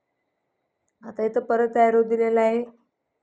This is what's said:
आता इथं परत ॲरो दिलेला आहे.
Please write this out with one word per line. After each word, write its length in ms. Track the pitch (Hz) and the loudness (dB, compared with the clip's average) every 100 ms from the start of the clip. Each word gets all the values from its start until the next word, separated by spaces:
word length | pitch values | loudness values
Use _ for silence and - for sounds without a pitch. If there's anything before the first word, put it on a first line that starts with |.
| _ _ _ _ _ _ _ _ _ _ | _ _ _ _ _ _ _ _ _ _
आता 200 | 220 220 | -14 -6
इथं 160 | 220 226 | -4 -2
परत 380 | 233 233 233 233 | -2 0 0 2
ॲरो 240 | 226 226 | 2 2
दिलेला 380 | 226 226 226 226 | 0 0 0 0
आहे. 220 | 226 233 240 - _ _ _ _ | 0 -2 -6 -14 _ _ _ _